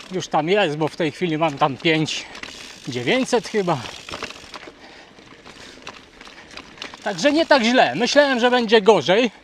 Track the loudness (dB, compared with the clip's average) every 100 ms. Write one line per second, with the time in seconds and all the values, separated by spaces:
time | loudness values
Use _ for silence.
0 | -12 -10 -4 -2 0 2 0 -2 -4 -4
1 | -6 -4 -4 -2 -2 0 -2 0 0 0
2 | 0 -4 -10 -16 -16 -16 -20 -16 -10 -6
3 | -2 0 0 -2 -2 -2 -2 -4 -6 -14
4 | -16 -14 -14 -14 -18 -18 -20 -20 -20 -20
5 | -20 -20 -20 -20 -20 -20 -20 -20 -20 -20
6 | -20 -20 -20 -20 -20 -20 -20 -16 -16 -10
7 | -8 0 2 2 4 4 4 4 2 2
8 | 2 4 4 2 2 2 4 4 6 4
9 | 4 2 2 -4